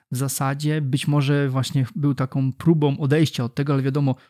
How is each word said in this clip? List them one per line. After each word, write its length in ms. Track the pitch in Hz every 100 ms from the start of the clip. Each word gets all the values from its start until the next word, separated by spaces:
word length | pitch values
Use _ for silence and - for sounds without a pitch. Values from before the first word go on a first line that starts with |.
| _
w 60 | 127
zasadzie 640 | 139 - 135 143 151 151
być 260 | 139 139 156
może 420 | 147 135 143 143
właśnie 360 | 131 127 139 123 -
był 180 | 143
taką 400 | 139 127 139 135
próbą 440 | - 160 165 147 139
odejścia 460 | 143 151 151 -
od 120 | 117 -
tego, 180 | 143
ale 100 | 139
wiadomo, 320 | 135 139 139 127 _